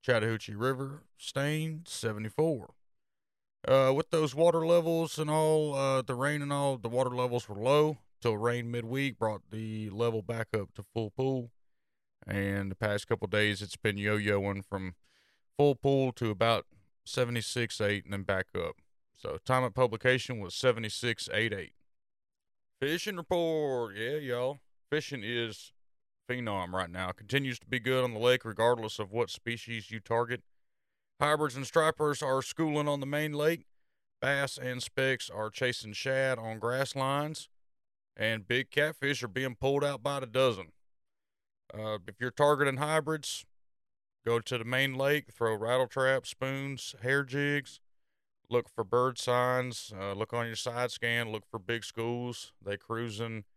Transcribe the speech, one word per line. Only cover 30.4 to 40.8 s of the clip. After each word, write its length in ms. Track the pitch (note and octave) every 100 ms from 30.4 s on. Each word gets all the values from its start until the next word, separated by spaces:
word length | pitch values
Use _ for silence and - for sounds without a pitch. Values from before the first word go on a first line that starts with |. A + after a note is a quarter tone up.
| _ _ _ _ _ _ _ _
Hybrids 360 | C#3+ D3+ D3 B2
and 100 | C3
stripers 560 | E3 D#3 - D3+ C#3+
are 180 | B2+ C3+
schooling 480 | C3 - D#3+ D3+ D3
on 120 | C#3+
the 60 | C3+
main 280 | D3 D3+
lake. 320 | D3 D3+ E3+ - _ _ _ _ _
Bass 340 | C3 C#3 C#3 -
and 260 | B2+ B2
specks 460 | - - C3 B2+ -
are 220 | F#2 G#2+
chasing 420 | - B2+ A#2+ A2
shad 460 | G2+ C3+ C3+ C3+ B2+
on 200 | A2+ A2
grass 380 | A2+ B2+ C3+ C#3
lines. 540 | C3 C#3+ D3+ D#3 - _ _ _ _ _ _ -
And 320 | G#2+ A2 F#2+
big 220 | B2 C3
catfish 520 | - D3+ D#3+ C#3 C#3
are 60 | B2
being 280 | G2 C3 A#2+
pulled 280 | C3+ C#3
out 180 | C#3+ C3+
by 180 | C3 C#3
the 60 | C3
dozen. 460 | B2 C3 G2 E2+ _